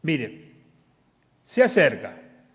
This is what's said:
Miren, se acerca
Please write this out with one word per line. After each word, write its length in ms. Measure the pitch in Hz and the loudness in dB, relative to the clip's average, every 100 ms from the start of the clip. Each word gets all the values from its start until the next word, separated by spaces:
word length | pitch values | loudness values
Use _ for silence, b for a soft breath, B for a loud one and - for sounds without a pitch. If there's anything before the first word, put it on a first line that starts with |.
Miren, 500 | 160 151 110 - - _ _ _ _ _ _ _ _ _ | -4 -4 -6 -14 -20 _ _ _ _ _ _ _ _ _
se 200 | - - | -10 0
acerca 580 | 254 208 147 110 - - - _ _ | 2 4 2 0 -14 -18 -20 _ _